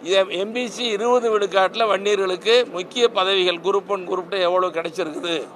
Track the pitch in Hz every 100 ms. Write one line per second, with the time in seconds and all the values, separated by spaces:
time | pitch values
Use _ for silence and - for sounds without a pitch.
0 | 147 190 190 170 202 233 247 190 240 202
1 | 233 247 233 214 202 190 190 208 226 190
2 | 202 208 190 180 196 240 233 180 185 247
3 | 233 190 185 196 180 175 175 196 185 202
4 | 180 185 175 196 175 185 185 160 170 175
5 | 160 151 165 165 107